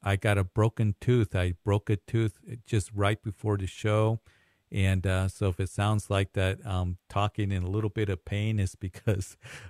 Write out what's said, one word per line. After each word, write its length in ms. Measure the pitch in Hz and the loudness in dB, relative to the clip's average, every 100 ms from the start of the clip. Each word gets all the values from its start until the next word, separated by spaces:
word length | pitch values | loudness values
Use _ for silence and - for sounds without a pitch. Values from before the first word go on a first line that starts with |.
I 140 | 101 98 | 0 2
got 220 | 110 101 | 2 2
a 60 | |
broken 520 | 92 - 110 - 110 - | 2 2 2 2 0 0
tooth, 360 | - 123 107 92 | 2 2 2 0
I 180 | 90 87 | 0 -2
broke 260 | 104 101 - | 0 0 2
a 100 | 104 | -2
tooth 420 | - 113 110 - - 117 - | 0 -2 -2 -4 -14 -14 -2
just 240 | 107 - | -2 -2
right 300 | 104 101 110 | 0 0 0
before 340 | 110 - 107 101 | -6 -6 -2 0
the 100 | 95 | -2
show. 500 | - 107 107 110 113 _ _ _ _ - | -4 0 2 2 0 _ _ _ _ -8
And, 320 | 101 95 92 | 0 2 2
uh, 220 | 92 92 95 | 2 0 0
so 220 | - 101 | 0 -2
if 100 | - | 0
it 100 | 95 | -4
sounds 420 | - 104 107 - | 0 0 0 0
like 240 | 98 98 | 0 0
that, 300 | 101 92 98 | 0 0 -2
um, 340 | 107 92 90 90 _ | -4 -2 -2 -4 _
talking 420 | 101 104 - 101 | -2 -2 -2 -2
in 140 | 98 | 0
a 40 | 90 | -2
little 220 | 104 107 | -2 -2
bit 180 | 110 101 | -2 -2
of 160 | 92 | -4
pain 360 | - 101 110 107 | -4 -2 0 0
is 160 | 92 - | -2 -4
<laughs> 40 | |
because 560 | 95 - - 98 - - - - | -10 -6 -2 -2 -4 -12 -18 -18